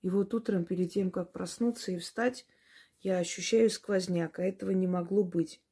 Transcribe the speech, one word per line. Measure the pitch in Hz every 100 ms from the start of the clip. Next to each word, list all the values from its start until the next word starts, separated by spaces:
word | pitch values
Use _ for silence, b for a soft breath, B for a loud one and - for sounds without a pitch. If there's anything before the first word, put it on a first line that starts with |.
И | 185
вот | 190 196
утром, | 233 226 196
перед | 170 180 180
тем, | 202 185
как | 185 175
проснуться | - 180 - 233 233 -
и | 180
встать, | 170 - 240 254 - b b b b _
я | 190 185
ощущаю | 175 - 175 226 226
сквозняк, | 214 - 196 185 175 165 -
а |
этого | 180 190 190
не | 190 185
могло | 180 175 196
быть. | 190 170 160 - _